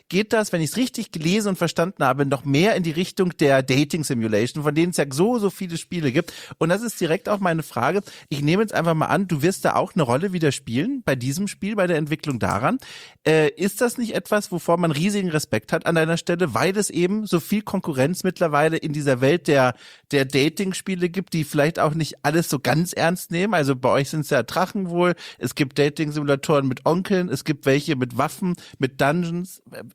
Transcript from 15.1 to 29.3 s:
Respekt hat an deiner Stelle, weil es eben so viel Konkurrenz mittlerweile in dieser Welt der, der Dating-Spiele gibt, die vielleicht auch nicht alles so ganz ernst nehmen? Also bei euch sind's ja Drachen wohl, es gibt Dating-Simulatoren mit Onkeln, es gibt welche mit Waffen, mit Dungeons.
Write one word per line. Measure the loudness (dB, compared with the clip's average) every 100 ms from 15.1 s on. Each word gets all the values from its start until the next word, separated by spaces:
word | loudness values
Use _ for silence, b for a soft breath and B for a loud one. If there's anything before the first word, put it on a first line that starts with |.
| 0 0
Respekt | -2 -2 -4 -2
hat | -2 0
an |
deiner | 0 2 0
Stelle, | -2 0 0
weil | 0 0 0
es | -2
eben | 0 0 0 0
so | -2
viel | 0 -4
Konkurrenz | -2 -4 -2 0 0 0
mittlerweile | -2 0 0 2 2 0
in | -4
dieser | -2 0 2
Welt | 4 2 2
der, | 4 4 0 B B B
der | 0
Dating-Spiele | 2 2 2 0 -4 -4 -4 -2 -2
gibt, | -2 -4
die | -4
vielleicht | -2 0 0 2
auch | 0
nicht | 0 -4 -4
alles | 0 0 0
so | -2
ganz | 0 0 0
ernst | 0 0 -2 -4
nehmen? | -2 0
Also | 2 2 2
bei | 2
euch | 2 0
sind's | -4 0
ja | 0
Drachen | 0 -2 -2 -2 -4
wohl, | 0 2 0 B B
es | -6
gibt | -2 -4 0
Dating-Simulatoren | 0 0 -4 -2 0 0 2 2 2
mit | 0 0
Onkeln, | 0 0 0 0
es | -4
gibt | -4 -2 2
welche | 2 2 -2
mit | -2 -2
Waffen, | -4 -2 -4 -4 B B
mit | -4 0
Dungeons. | 0 2 -2